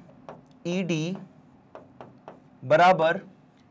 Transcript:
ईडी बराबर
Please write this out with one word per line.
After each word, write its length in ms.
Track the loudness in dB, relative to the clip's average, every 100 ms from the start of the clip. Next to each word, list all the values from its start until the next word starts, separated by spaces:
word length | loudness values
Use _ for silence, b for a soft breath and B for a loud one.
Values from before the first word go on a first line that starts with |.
| -20 -20 -20 -20 -20 -12 -6
ईडी 480 | -4 -2 -4 -4 -8 -14 -20 _ -20 _ -20 -20 -20 -20 -20 -20 -20 _ -10
बराबर 580 | 0 4 6 4 2 -2 -8 -20 _ _ _